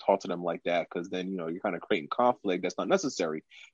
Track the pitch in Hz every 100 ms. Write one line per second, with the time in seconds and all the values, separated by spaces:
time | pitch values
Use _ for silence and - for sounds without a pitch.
0 | - 98 98 87 87 85 90 87 80 92
1 | 87 92 92 95 82 90 104 87 - 101
2 | 71 - 123 123 101 87 90 - 92 190
3 | 143 - 85 78 - - -